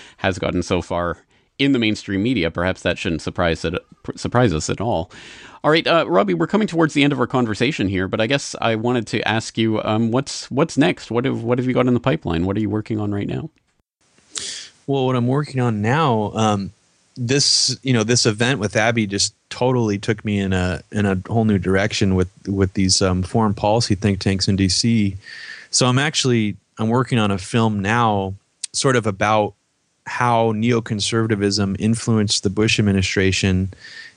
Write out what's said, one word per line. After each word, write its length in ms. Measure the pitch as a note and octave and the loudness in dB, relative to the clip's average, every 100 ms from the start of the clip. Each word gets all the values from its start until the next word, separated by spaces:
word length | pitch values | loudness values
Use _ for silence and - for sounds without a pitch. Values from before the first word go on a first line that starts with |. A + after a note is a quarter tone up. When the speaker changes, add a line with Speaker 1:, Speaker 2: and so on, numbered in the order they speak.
| - - | -20 -4
Speaker 1:
has 200 | F#2+ F#2 | -4 -2
gotten 240 | - F2 | -2 -2
so 200 | E2+ F#2 | -2 -2
far 360 | E2 F2 F2 D#2+ _ _ _ _ | -2 -4 -4 -6 _ _ _ _
in 140 | C#3 | 2
the 80 | C3 | 2
mainstream 420 | A2 G#2 - G2 | 2 0 -2 -2
media. 260 | A2 B2 E2 | 0 0 0
Perhaps 340 | E2 F2+ F#2 | 0 -2 -2
that 140 | F#2 E2+ | -2 -2
shouldn't 260 | G2+ D#2+ | -2 -4
surprise 420 | - F2 F2 D#2+ | -4 -2 0 0
it, 100 | E2+ D#2+ - - - | -2 -4 -8 -16 -14
surprise 400 | - G2+ A#2+ B2 | -8 -2 2 2
us 160 | D#2+ - | 2 -2
at 100 | - | -4
all. 300 | A2+ F2+ D#2+ - - - - - | -2 -2 -4 -12 -20 -20 -20 -4
All 60 | - | 2
right, 160 | D#3 - | 4 4
uh, 180 | E3 C3 | 4 2
Robbie, 280 | F3 G3+ | 2 2
we're 120 | F3 E3 | 0 2
coming 220 | G3+ G#3+ | 2 0
towards 240 | E3 D#3+ | 2 2
the 100 | - | 4
end 120 | C#3 | 2
of 40 | C3+ | 2
our 80 | A#2+ | 0
conversation 640 | C3 A#2 G#2 B2 D#3+ G2+ | 2 0 0 -2 0 0
here, 180 | F#2+ F#2 | 0 -2
but 140 | A2 | 0
I 60 | A2+ | 0
guess 280 | C#3 - - | 0 -2 -4
I 140 | A2+ | -2
wanted 320 | A2+ A#2 B2 G#2+ | 0 0 0 -2
to 200 | A2+ - | -2 0
ask 300 | A2 - - | -2 -2 0
you, 260 | A2+ G#2+ | 0 0
um, 280 | - G#2+ A2+ | 0 0 2
what's, 400 | A#2+ C3+ - - | 0 -4 -10 -6
what's 260 | A#2+ E3 - | -2 0 2
next? 340 | D#3+ - - | 0 0 -4
What 140 | A2+ | -2
have, 180 | C3 A#2 | -2 -2
what 140 | A2+ B2 | -2 0
have 100 | B2+ | 0
you 60 | |
got 140 | B2+ B2+ | 2 2
in 80 | |
the 60 | B2 | 2
pipeline? 440 | C3 D#3 - E2 | 2 -2 -2 -2
What 100 | F#2 G2+ | 0 -2
are 20 | |
you 80 | G#2+ | -2
working 320 | G#2+ G#2 G#2+ | -4 -4 -4
on 140 | G#2 | -2
right 120 | G2+ G#2 | -4 -4
now? 220 | B2+ D#3+ - _ _ _ _ _ _ _ - - - - _ - | -6 -8 -16 _ _ _ _ _ _ _ -12 -12 -14 -16 _ -4
Speaker 2:
Well, 200 | C#3 B2+ | 0 0
what 100 | B2+ | 0
I'm 100 | A#2+ | 0
working 360 | C#3 D3 C3 | 0 -2 -2
on 180 | B2 G#2+ | 0 0
now, 520 | G#2+ C#3+ D#3 A2+ G#2 | 0 2 2 2 0
um, 360 | - A2 G#2 F#2+ - _ _ _ - | 0 0 0 -4 -12 _ _ _ -8
this, 640 | A#2 C#3 - - B2 A#2+ | -2 0 2 2 0 -2
you 120 | C3+ | 0
know, 100 | A#2+ | 2
this 220 | G#2+ A#2+ B2 | 2 2 2
event 340 | G#2+ A#2+ C3+ | 2 0 0
with 160 | G2+ A2+ | -2 0
Abby 300 | A2 A#2 G#2 | 2 2 -2
just 260 | G2+ - - _ | -2 -4 -6 _
totally 480 | - B2+ B2+ A2 G2+ | -2 0 2 0 -2
took 260 | G#2 G#2+ | -2 -4
me 160 | G#2+ G2+ | -2 -2
in 140 | G2 | 0
a, 300 | F#2+ F2+ E2+ - | 0 0 -4 -6
in 140 | G#2+ G2+ | -2 0
a 120 | F#2+ - | 0 -2
whole 180 | A2+ A2 | 0 2
new 120 | G2 | 2
direction 560 | F2 F#2+ G#2+ - G2+ | 2 0 0 0 2
with, 140 | F#2 F#2 - - | 2 0 -4 -6
with 280 | G2 F#2 | 0 0
these, 260 | G#2 F#2+ - | 2 2 2
um, 220 | F#2+ F2+ | 2 0
foreign 320 | F2+ A#2 A2 | 0 0 0
policy 400 | G#2 G#2 A2+ - | 0 0 0 0
think 260 | F#2+ G#2 F#2+ | 0 0 0
tanks 280 | G2+ G2 G2+ | 0 0 0
in 80 | F#2+ | 2
D 120 | G2 | 2
C. 480 | - A#2 A#2 G2+ F#2+ - - - - - | 2 2 2 0 -2 -14 -18 -18 -18 -6
So 160 | - B2+ | 0 2
I'm 120 | B2+ | 2
actually, 580 | D3 - C3+ A#2+ G#2+ G2 _ - | 2 0 0 2 0 -4 _ -4
I'm 120 | A2 | 0
working 300 | A#2+ C3 B2 | 0 2 2
on 120 | G#2 | 2
a 80 | G2 | 0
film 420 | F#2+ A#2+ A2+ G#2 | -2 0 2 0
now, 540 | G2 A#2 A#2 G#2 F#2+ G2 _ _ - | 0 2 2 0 -2 -6 _ _ -10
sort 240 | - C#3+ B2 | -2 0 2
of 100 | A2 | 0
about 480 | F#2+ G#2 G#2+ G#2 - _ _ _ _ | -2 0 2 0 -6 _ _ _ _
how 480 | - - B2 A#2 A2+ | -12 -4 0 2 2
neoconservatism 1200 | G#2+ A#2 A#2 A2 G#2+ F#2+ A2+ A2+ G#2 G2+ G2+ G2 G2 | 0 0 0 -2 -4 -2 -2 0 0 0 0 -2 0
influenced 640 | G#2+ A2+ - A2 G#2 - | 0 0 0 0 2 0
the 80 | G2+ | -2
Bush 280 | G2 A2 - | 0 0 2
administration. 920 | G#2 G2 F#2 - F#2+ F#2 G2 F#2 F#2+ - - - - | 2 2 0 2 2 2 0 0 -2 -6 -20 -20 -20